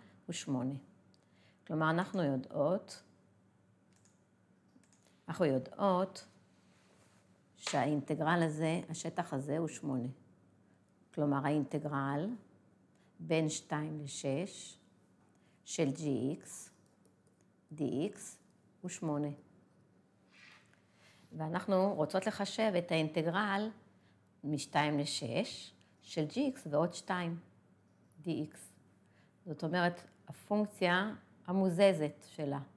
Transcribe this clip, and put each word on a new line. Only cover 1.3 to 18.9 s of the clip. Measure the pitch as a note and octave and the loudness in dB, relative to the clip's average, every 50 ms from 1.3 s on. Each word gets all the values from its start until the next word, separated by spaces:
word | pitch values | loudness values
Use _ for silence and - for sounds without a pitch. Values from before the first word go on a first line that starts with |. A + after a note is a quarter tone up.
| _ _ _ - _ _ - | _ _ _ -20 _ _ -8
כלומר, | - E3 D#3 D#3 D#3+ | -4 0 2 2 4
אנחנו | D#3+ E3+ F#3+ - - F#3+ | 4 2 0 0 0 0
יודעות, | E3+ C#3 C3+ C3 - - - D3 C#3+ D#3 F#3 G#3+ - - - - - _ - _ _ _ _ _ _ _ _ _ _ _ _ _ _ _ _ - _ - _ _ _ _ _ _ _ _ _ _ _ _ _ - _ _ _ _ _ - _ _ - - | 2 2 2 0 -2 -4 0 2 2 2 2 0 -2 -8 -18 -18 -20 _ -20 _ _ _ _ _ _ _ _ _ _ _ _ _ _ _ _ -20 _ -20 _ _ _ _ _ _ _ _ _ _ _ _ _ -20 _ _ _ _ _ -20 _ _ -10 -6
אנחנו | E3 - F3+ | 0 2 4
יודעות | D3 C3+ C3 C3 - - - G3 G3 F#3 F3+ G3 F#3 - - - - - - - _ _ _ _ _ - _ _ _ - - - _ _ - _ _ - _ _ _ _ | 4 4 2 0 -2 -2 2 4 4 6 4 2 0 -4 -14 -18 -20 -20 -20 -20 _ _ _ _ _ -20 _ _ _ -20 -20 -20 _ _ -20 _ _ -20 _ _ _ _
שהאינטגרל | - - - - C#3+ A#2+ D3 D3+ C#3+ C#3 - D3+ C#3+ D3+ D#3 F3 F3 E3 | -8 -6 0 2 2 4 4 2 0 0 -2 -2 0 2 2 4 4 4
הזה, | D#3 D3+ D3+ D#3+ D#3+ E3 F3+ E3+ - | 2 2 0 0 0 0 0 -4 -6
השטח | D#3+ - - E3 - F3 E3+ - D3 | -8 -6 -6 -6 -4 -4 -4 -2 -4
הזה | C3+ C#3 D3+ C#3+ E3 | -4 -2 -2 -2 -2
הוא | E3 D3+ | -2 -2
שמונה. | D#3 - - C#3 C3 B2+ A#2+ C3 C3 - - - - _ _ _ _ _ _ _ _ _ _ _ _ _ _ _ - | -6 -6 -4 -2 -2 -2 -2 -4 -8 -10 -18 -20 -20 _ _ _ _ _ _ _ _ _ _ _ _ _ _ _ -2
כלומר, | F3 D3 C#3+ C#3 C#3 C3 | 0 2 2 2 2 2
האינטגרל | C#3 D3+ D3+ C#3 - - D3 D3+ D3 D3 C#3 C3+ C#3 C#3+ D3 E3+ G#3+ B3 G#3 - - - - _ _ _ _ _ _ _ _ _ _ _ - | 2 2 2 0 0 -2 -4 -2 -2 -2 -2 0 0 0 -2 -2 -2 -6 -8 -12 -20 -20 -20 _ _ _ _ _ _ _ _ _ _ _ -10
בין | E3 D#3+ D#3+ D#3+ D#3+ D#3 | -2 0 2 2 2 2
שתיים | D#3 - - - D#3 D3+ D3+ D#3 D#3 D3+ | 0 -4 -6 -4 -4 -2 -2 -4 -6 -8
לשש | D3 C#3 - - - C#3+ C3+ D3 F#3 - - - - - - - _ _ _ _ _ _ _ _ _ _ _ _ _ _ _ _ - | -8 -8 -8 -4 -2 -2 0 0 -2 -6 -8 -14 -16 -16 -18 -20 _ _ _ _ _ _ _ _ _ _ _ _ _ _ _ _ -14
של | - - - D#3+ C#3 | -8 -2 0 0 0
ג'י | C3+ D#3+ D#3 D3 C3+ A2+ B2+ C3+ E3+ - | 0 -2 -2 -2 0 0 0 -2 -4 -6
אקס, | - - - - - - - _ _ _ _ _ _ - _ _ _ _ _ _ _ _ _ _ _ - | -10 -14 -16 -16 -16 -18 -20 _ _ _ _ _ _ -20 _ _ _ _ _ _ _ _ _ _ _ -14
די | D3 D3+ D3 - - C3 E3 | -6 -4 -2 0 0 0 -2
אקס, | G#3 - - - - - - _ _ _ _ _ _ _ - | -2 -4 -8 -14 -16 -16 -18 _ _ _ _ _ _ _ -12
הוא | - | -12
שמונה. | F3+ | -10